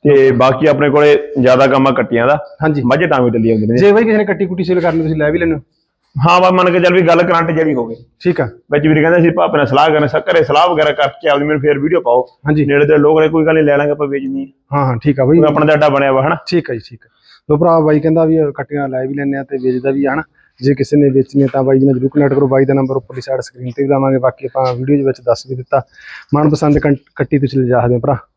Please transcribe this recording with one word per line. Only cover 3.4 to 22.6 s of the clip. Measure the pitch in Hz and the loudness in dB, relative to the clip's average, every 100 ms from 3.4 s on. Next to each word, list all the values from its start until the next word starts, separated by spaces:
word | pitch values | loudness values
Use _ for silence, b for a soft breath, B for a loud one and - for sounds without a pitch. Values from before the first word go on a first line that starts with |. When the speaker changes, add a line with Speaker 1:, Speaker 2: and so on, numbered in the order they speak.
| 113 | 0
Speaker 1:
ਜਾਂਦੇ | 110 104 | 0 0
ਨੇ। | 120 | 2
Speaker 2:
ਜੇ | 202 | 4
ਬਾਈ | 208 | 2
ਕਿਸੇ | 226 214 | 2 0
ਨੇ | |
ਕੱਟੀ | 202 190 190 | -2 -4 -4
ਕੁੱਟੀ | 185 | -4
ਸੇਲ | 175 180 | -2 -2
ਕਰਨੀ, | 170 165 | 0 -2
ਤੁਸੀਂ | 160 156 | -2 -2
ਲੈ | 151 | -2
ਵੀ | 165 | -2
ਲੈਂਦੇ | 170 | -2
ਹੋ? | 156 - _ _ _ _ 139 147 | -4 -8 _ _ _ _ -2 2
Speaker 1:
ਹਾਂ, | 180 | 4
ਬਸ | 185 | 4
ਮੰਨ | 185 180 | 2 2
ਕੇ | 175 | 2
ਚੱਲ | 175 | 2
ਵੀ | 175 | 2
ਗੱਲ | 165 170 | 2 2
ਕਰੰਟ | 175 170 165 | 2 0 -2
ਜਿਹੜੀ | 160 156 | -2 -2
ਹੋਵੇ। | 135 113 113 - _ | -2 -6 -12 -18 _
Speaker 2:
ਠੀਕ | 180 165 | -4 -2
ਆ। | 123 - _ | -4 -8 _
Speaker 1:
ਵਿੱਚ | 147 156 | -2 2
ਵੀਰ | 151 | 2
ਕਹਿੰਦੇ | 160 175 | 2 2
ਸੀ, | 165 | 2
"ਆਪਾਂ | 170 | 0
ਆਪਣਾ | 175 151 | -2 0
ਸਲਾਹ | 143 139 156 | 0 2 2
ਕਰਨਾ, | 151 143 | 2 0
ਸਾ-, | 151 | -2
ਘਰੇ | - 170 | 0 0
ਸਲਾਹ | 151 147 170 | 2 2 2
ਵਗੈਰਾ | 160 151 | 2 0
ਕਰਕੇ | 143 139 - 156 | 0 -4 -2 -2
ਆਪਦੀ | 143 | 0
ਮੈਨੂੰ | 147 151 | 0 -2
ਫੇਰ | 147 139 | 0 0
ਵੀਡੀਓ | 147 170 | 0 -2
ਪਾਓ।" | 120 123 | 0 0
Speaker 2:
ਹਾਂਜੀ। | 127 _ 143 151 | -2 _ -4 -2
Speaker 1:
ਨੇੜੇ | 143 143 147 | 0 2 2
ਤੇੜੇ | 151 | 2
ਲੋਕ | 147 156 | 4 2
ਨੇ, | 156 | 2
ਕੋਈ | 160 156 | 0 0
ਗੱਲ | |
ਨਹੀਂ, | 160 | 2
ਲੈ | 147 143 | 2 0
ਲਾਂਗੇ | 147 | 0
ਆਪਾਂ, | 147 143 | -2 -4
ਵੇਚਣੀ | 139 135 135 135 _ _ | -4 -6 -8 -10 _ _
ਆ। | 143 | -4
Speaker 2:
ਹਾਂ, | 135 | -2
ਹਾਂ, | 120 | -2
ਠੀਕ | 151 131 | -2 0
ਆ | |
ਬਾਈ। | 131 165 | 2 2
Speaker 1:
ਕੋਈ | 156 | 2
ਆਪਣਾ | 156 151 | 2 0
ਤਾਂ | |
ਅੱਡਾ | 151 151 | 2 2
ਬਣਿਆ | 139 139 | 2 0
ਵਾ | 131 143 | 0 0
ਹਨਾ। | 165 - | -4 -4
Speaker 2:
ਠੀਕ | 175 - | -4 -4
ਆ | |
ਜੀ, | 120 - | -10 -12
ਠੀਕ | 117 | -20
ਆ। | _ b b b - | _ b b b -4
ਲੋ | 147 | 0
ਭਰਾ, | 175 165 | 2 2
ਬਾਈ | 156 151 | 2 0
ਕਹਿੰਦਾ | 156 160 | 0 0
ਵੀ | 160 160 | 2 0
ਇਹ | 151 | -2
ਕੱਟੀਆਂ | 135 139 147 139 | -4 -10 -8 -6
ਲੈ | 131 131 | -6 -6
ਵੀ | |
ਲੈਂਦੇ | 139 139 139 | -6 -6 -6
ਆ | |
ਤੇ | 131 139 | -8 -6
ਵੇਚਦਾ | 127 127 135 | -4 -2 -4
ਵੀ | 135 | -2
ਆ | 139 | -2
ਹਨਾ। | 139 - _ _ _ | -4 -8 _ _ _
ਜੇ | 127 | -2
ਕਿਸੇ | 139 139 147 | -2 0 2
ਨੇ | 143 | 2
ਵੇਚਣੀ | 131 - 139 | 2 0 0
ਆ | 139 | 0
ਤਾਂ | 139 | 0
ਬਾਈ | 131 135 | 0 2
ਜੀ | 135 | 2
ਨਾਲ | |
ਜ਼ਰੂਰ | 127 135 | 0 -2
ਕੰਟੈਕਟ | 147 143 | 0 0
ਕਰੋ। | 139 139 | 0 0
ਬਾਈ | 135 | 0